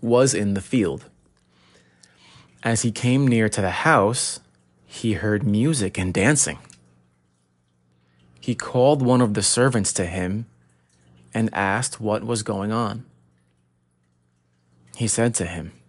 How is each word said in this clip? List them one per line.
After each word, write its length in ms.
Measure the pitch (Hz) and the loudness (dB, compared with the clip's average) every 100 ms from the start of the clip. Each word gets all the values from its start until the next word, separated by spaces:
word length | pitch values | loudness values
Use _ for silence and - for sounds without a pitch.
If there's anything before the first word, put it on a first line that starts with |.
was 320 | 117 120 135 | 2 4 4
in 220 | 95 104 | 2 0
the 60 | 98 | -2
field. 460 | - 131 95 67 - _ _ _ _ _ _ _ _ _ _ _ - - - _ | -2 0 0 -4 -12 _ _ _ _ _ _ _ _ _ _ _ -20 -20 -20 _
As 200 | 120 113 | -4 -2
he 100 | 120 | -2
came 340 | 104 123 131 139 | -2 0 2 4
near 220 | 117 110 | 4 2
to 120 | - | 0
the 220 | 95 92 | -2 0
house, 560 | 156 151 101 123 - - _ _ _ _ _ | 2 4 4 0 -6 -8 _ _ _ _ _
he 280 | - 117 | -8 -4
heard 280 | 95 107 107 | -2 0 0
music 560 | 104 104 131 151 101 - | 0 0 0 0 -4 -4
and 160 | 92 | -4
dancing. 440 | 90 104 147 - - - - _ _ _ _ _ _ _ _ _ _ _ _ _ _ _ _ | 0 2 2 0 -4 -14 -20 _ _ _ _ _ _ _ _ _ _ _ _ _ _ _ _
He 160 | - | -8
called 480 | 120 - 127 127 147 | -6 -2 4 4 4
one 180 | 123 127 | 4 4
of 140 | 120 | 4
the 80 | 104 | 2
servants 500 | 98 - 131 123 98 | 0 2 2 2 -2
to 120 | - 87 | -2 -4
him 400 | 92 90 101 117 _ _ _ _ _ _ _ _ | -4 -4 -4 -8 _ _ _ _ _ _ _ _
and 180 | 113 113 | -4 -2
asked 480 | - 98 101 127 - | -2 -2 -2 -4 -6
what 220 | 110 107 | -4 -4
was 200 | 113 117 | -2 -4
going 280 | 107 101 104 | -4 -4 -2
on. 340 | 113 113 104 - _ _ _ _ _ _ _ _ _ _ _ _ _ _ _ _ _ _ - | -2 -4 -6 -12 _ _ _ _ _ _ _ _ _ _ _ _ _ _ _ _ _ _ -6
He 120 | 117 | -4
said 260 | - 117 | 0 0
to 120 | 113 87 | 0 -6
him 260 | 87 82 - | -8 -12 -14